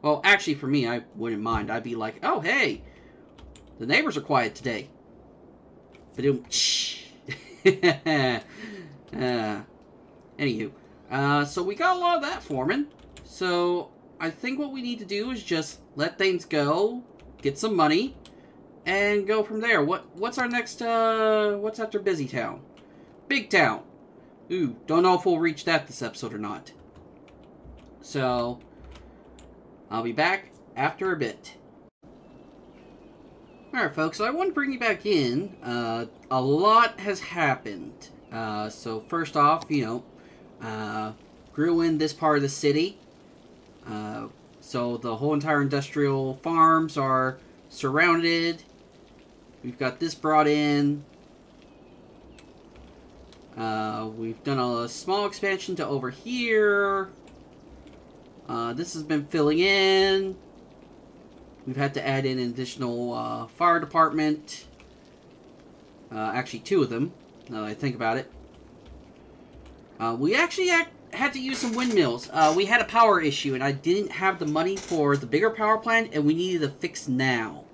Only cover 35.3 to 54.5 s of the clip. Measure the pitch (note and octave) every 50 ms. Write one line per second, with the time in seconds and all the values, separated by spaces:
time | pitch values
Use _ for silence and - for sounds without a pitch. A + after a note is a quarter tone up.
35.3 | A#2+ C#3+ F#3+ G3 F#3 - - A#2+ A#2+ A#2+ A#2+ A2+ A2+ A#2 A#2 A2 - - - -
36.3 | C3 C3 B2+ C3+ C#3 D#3 F#3 G#3 A3 A3+ A#3+ A3 - - F#3+ G3+ G3 - - -
37.3 | E3+ F3 D#3+ C#3+ C3 - - A2+ G2+ F2+ D#2+ - - - - - - - - -
38.3 | - A2+ A2+ G#2+ G#2+ G#2+ G#2+ A2 G#2+ - - A#2 A2+ G#2+ - - - E3+ D#3+ D3
39.3 | - D#3 C#3+ D3 D#3 E3 - - D#3 C#3+ A#2+ A2 A2+ A#2+ - - - - - -
40.3 | - - - - - - A2 A2+ A2 A2 A2 G#2 G#2 G#2+ G#2+ G#2+ G#2+ - - -
41.3 | - - - - - - D3+ E3+ E3+ E3 E3+ E3 D#3+ D3+ D#3 D3+ D3+ - E3 D#3
42.3 | D3+ C#3+ C#3+ C#3 C#3 - - D3 C#3+ D3+ E3 G3 - - - - - - - -
43.3 | - - - - - - - - - - - - A2 G#2+ G#2+ G#2+ A2 A2+ A2+ A2
44.3 | - - - - - - - - - B2+ A#2+ A#2+ A#2+ A2+ A#2 A#2+ A2+ G#2+ C3+ D3
45.3 | D#3 C#3+ C#3+ D#3 D3+ C#3+ C#3+ C3+ C#3+ C#3 C#3 - - D3+ C#3+ C#3 C3+ C3+ C3+ C3
46.3 | C3 C3+ - E3 E3+ E3 E3 D#3+ D#3+ D#3+ D#3+ D#3 - D3+ C3+ C3+ C3 C3 C3 C3
47.3 | C3 - - - - - - - - - - C3+ C3 D#3 E3 F3 E3+ E3+ E3+ E3+
48.3 | E3+ E3 E3 E3+ E3 D#3+ - - - - - - - - - - - - - -
49.3 | - - - - - - - B2 A#2+ - C#3 C3 B2+ - E3+ E3 D#3+ - - D#3
50.3 | D#3 D3+ D3+ D3 D3 D3+ D3 D3 D3 C#3+ C#3+ C#3+ D3 D3 C#3+ - - - - -
51.3 | - - - - - - - - - - - - - - - - - - - -
52.3 | - - - - - - - - - - - - - - - - - - - -
53.3 | - - - - - A2+ A2+ A2 A2 A2 A2 A2 G#2+ A2 A2 A2 A2 A2+ A2+ A2+
54.3 | A2+ - - C#3+